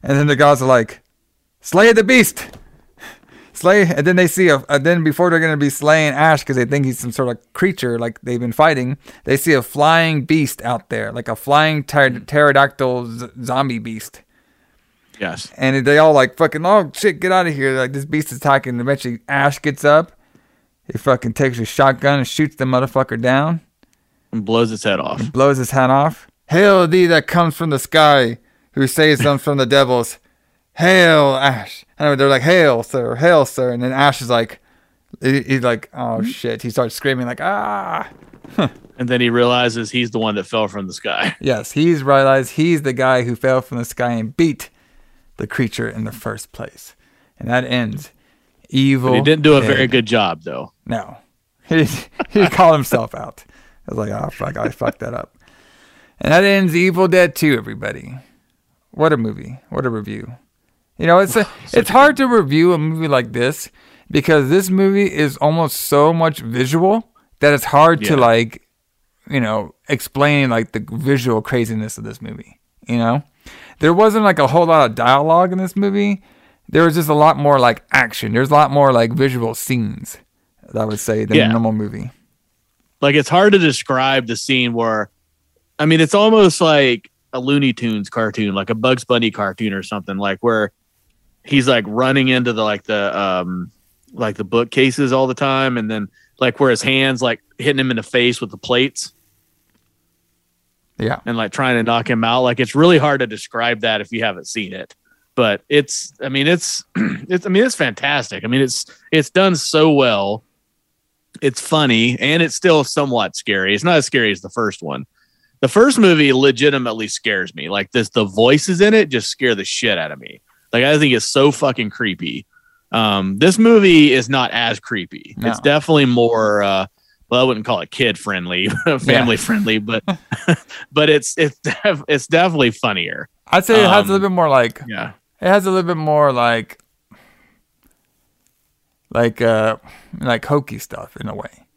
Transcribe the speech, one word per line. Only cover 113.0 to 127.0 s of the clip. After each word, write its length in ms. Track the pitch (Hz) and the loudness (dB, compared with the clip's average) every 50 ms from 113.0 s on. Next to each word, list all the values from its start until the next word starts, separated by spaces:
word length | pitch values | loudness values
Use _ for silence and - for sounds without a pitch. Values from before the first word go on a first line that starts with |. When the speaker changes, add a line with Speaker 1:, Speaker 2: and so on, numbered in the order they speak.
| 147 139 123 117 104 90 - | -4 -2 -2 -4 -4 -4 -8
Speaker 2:
scary. 380 | - - - 101 98 95 95 104 | -10 -6 -4 -4 -2 0 -2 -2
It's 100 | 104 - | 0 0
not 140 | 175 175 156 | 2 2 2
as 80 | 131 | 0
scary 260 | - - 131 117 107 | 0 -2 -2 0 0
as 100 | 101 85 | -2 -4
the 80 | - 90 | -8 -12
first 320 | - - 113 104 95 - - | -8 -4 -4 -4 -6 -8 -12
one. 220 | 78 69 67 69 _ _ _ _ _ _ _ _ _ _ _ | -10 -10 -10 -12 _ _ _ _ _ _ _ _ _ _ _
The 60 | - 131 | -4 0
first 300 | - 202 233 285 262 226 | 4 4 4 4 4 4
movie 340 | 220 190 175 156 147 139 131 | 4 4 6 4 4 2 2
legitimately 760 | 127 135 139 131 113 135 147 139 139 123 120 110 110 110 104 | 2 2 2 2 2 0 0 0 0 -4 -6 -6 -6 -8 -8
scares 480 | - - _ 113 104 95 90 87 80 | -10 -8 _ -4 -4 -4 -6 -8 -10
me. 140 | 82 - 82 | -12 -10 -6
Like, 220 | 95 101 98 - | -6 -6 -6 -4
this, 180 | _ 123 110 - | _ -4 -4 -2
the 160 | _ 120 110 | _ -2 -2
voices 540 | 98 92 104 113 123 139 151 - - 185 165 | -2 0 2 4 4 4 4 2 -2 0 2
in 120 | 202 208 214 | 4 4 4
it 160 | 220 202 156 | 4 2 2
just 200 | 131 117 104 - | -2 -6 -6 -6
scare 260 | - _ 139 123 113 | -8 _ -2 -2 -2
the 100 | 98 92 | -2 -4
shit 320 | - - - - 113 101 87 | -8 -6 -4 -2 -2 -2 -2
out 140 | 78 76 | -4 -8
of 80 | 73 69 | -10 -14
me. 220 | - - - _ _ _ _ _ _ _ | -18 -20 -20 _ _ _ _ _ _ _
Like, 120 | - 117 127 | -2 0 2
I 140 | 139 151 151 | 2 2 2
think 140 | 151 143 123 | 2 2 2
it's 120 | 113 - | 0 -2
so 260 | - - 139 135 147 | -2 0 2 2 2
fucking 380 | 139 - - 139 123 - 117 104 | 2 2 -2 -2 -2 -2 -6 -8
creepy. 560 | - - 120 104 90 - 87 73 58 - - _ _ _ _ _ _ _ _ _ | -6 -6 -6 -6 -6 -6 -8 -10 -10 -12 -14 _ _ _ _ _ _ _ _ _
Um, 480 | - 113 110 107 101 98 95 95 98 98 | -4 -2 0 0 0 0 -2 -4 -2 2
this 180 | - 190 190 214 | 2 2 4 4
movie 560 | 220 226 233 220 202 190 175 160 147 147 127 | 6 6 6 6 6 6 6 6 6 6 4
is 160 | 131 120 113 | 2 0 -2
not 220 | 135 135 127 - | -2 -2 -2 -2
as 280 | - 117 120 117 113 - | -2 -4 -4 -4 -4 -6
creepy. 540 | _ - 120 101 87 - - - - - - - | _ -10 -8 -8 -8 -10 -16 -20 -20 -20 -14 -6
Speaker 1:
No. 120 | - 117 | -6 -6
Speaker 2:
It's 100 | 113 107 | -6 -2
definitely 460 | - 143 143 151 143 - 160 151 143 | 0 0 0 0 0 2 2 2 4
more, 560 | 127 123 120 120 117 117 113 110 104 104 104 | 2 2 2 2 2 2 0 0 0 0 0
uh, 240 | 101 98 95 95 95 101 _ _ | 0 0 -2 -2 -4 -6 _ _